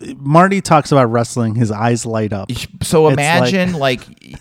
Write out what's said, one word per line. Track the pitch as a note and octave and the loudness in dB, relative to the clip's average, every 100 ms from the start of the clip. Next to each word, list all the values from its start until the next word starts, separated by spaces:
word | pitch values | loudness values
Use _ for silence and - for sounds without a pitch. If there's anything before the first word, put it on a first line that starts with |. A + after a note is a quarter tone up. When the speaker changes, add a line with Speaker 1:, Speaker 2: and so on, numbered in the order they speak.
| C#3+ C3 | -14 -10
Speaker 1:
Marty | C#3 D#3+ F#3+ G3 | 0 4 4 2
talks | - D#3 - | 2 2 4
about | C#3+ A#2+ | 2 2
wrestling, | A#2+ A#2 B2+ A2+ A2 | 0 -2 -2 -2 0
his | A2+ | -2
eyes | G#2 A#2 A#2+ A#2+ | 0 -2 -2 -2
light | A2 G#2+ | -4 -4
up. | G2+ F#2+ B2 - - | -6 -8 -10 -12 -12
Speaker 2:
So | - D#3+ D#3 | -2 2 4
Speaker 1:
It's | C#3 | 2
like | D3 E3+ B2 | 2 2 2
Speaker 2:
imagine, | F#3+ F3+ | 0 -2
like, | E3+ C3+ B2+ - - B1+ D2+ | -2 -2 -2 -6 -20 -20 -20